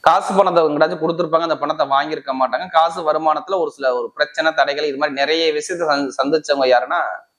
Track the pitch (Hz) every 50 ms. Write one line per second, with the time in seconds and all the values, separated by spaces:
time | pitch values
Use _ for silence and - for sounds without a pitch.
0 | - 160 165 190 - - 202 190 196 185 175 170 160 156 147 147 156 160 180 165
1 | 151 170 170 165 175 160 156 160 170 165 156 - 143 143 151 156 151 139 135 139
2 | 147 156 156 143 - - 131 131 131 127 - 139 175 185 180 165 160 170 170 175
3 | 170 151 151 156 160 160 151 151 147 - 196 185 165 147 - - 139 131 127 123
4 | 120 - _ - 147 147 - 170 156 160 156 151 139 143 139 143 151 151 135 135
5 | 151 151 139 135 139 143 160 165 165 160 151 151 151 - 185 170 170 156 147 139
6 | 143 135 123 - 131 139 156 156 151 - 147 139 135 127 123 123 123 131 160 175
7 | 151 113 92 82 - _ _